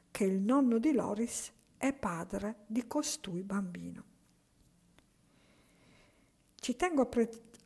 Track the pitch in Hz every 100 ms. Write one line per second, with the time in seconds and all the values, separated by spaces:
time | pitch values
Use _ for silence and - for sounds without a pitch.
0 | _ - 190 190 202 277 254 226 302 254
1 | - 214 233 - - - _ _ 269 269
2 | 196 165 180 190 202 233 - 226 240 294
3 | 294 - 196 175 196 202 185 175 170 170
4 | - _ _ _ _ _ _ _ _ _
5 | _ _ _ _ _ _ _ _ _ -
6 | _ _ _ _ _ - - 247 359 294
7 | 247 240 233 - - -